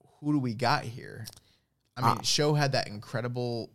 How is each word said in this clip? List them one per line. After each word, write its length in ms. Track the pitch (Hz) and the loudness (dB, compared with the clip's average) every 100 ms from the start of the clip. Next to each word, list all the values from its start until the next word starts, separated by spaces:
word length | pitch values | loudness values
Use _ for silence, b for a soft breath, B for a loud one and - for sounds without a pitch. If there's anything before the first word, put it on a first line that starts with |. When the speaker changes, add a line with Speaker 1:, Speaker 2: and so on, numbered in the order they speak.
| _ - | _ -6
Speaker 1:
who 120 | 147 | 0
do 60 | 147 | 2
we 160 | 123 | 0
got 300 | 110 120 147 | 0 2 2
here? 420 | - 123 113 - - - b b b b _ - | -2 -12 -12 -12 -14 -16 b b b b _ 0
I 20 | |
mean, 180 | 117 - | 2 2
Speaker 2:
Uh, 40 | |
Speaker 1:
Sho 320 | - - 147 | 2 2 4
had 180 | 147 143 | 4 2
that 160 | 131 - | 2 -2
incredible 800 | 104 - 113 123 123 123 117 - | -6 -8 -6 -4 -2 -2 -4 -6